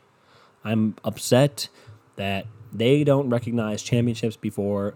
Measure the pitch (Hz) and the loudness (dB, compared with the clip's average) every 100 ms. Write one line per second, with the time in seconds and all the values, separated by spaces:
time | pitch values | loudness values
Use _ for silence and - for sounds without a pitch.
0 | _ _ _ - - _ 107 110 107 - | _ _ _ -20 -20 _ -2 0 0 -2
1 | - 104 - 123 143 - - - - - | -6 -6 -2 0 0 -2 -12 -14 -20 -20
2 | _ - 98 98 92 - - 101 117 147 | _ -8 -6 -6 -8 -16 -12 0 4 6
3 | 147 139 135 120 120 117 107 104 - 120 | 6 2 2 -2 0 -2 -2 -4 0 2
4 | 120 113 117 - 107 101 101 101 101 | 2 0 -4 -4 -6 -2 -2 0 -2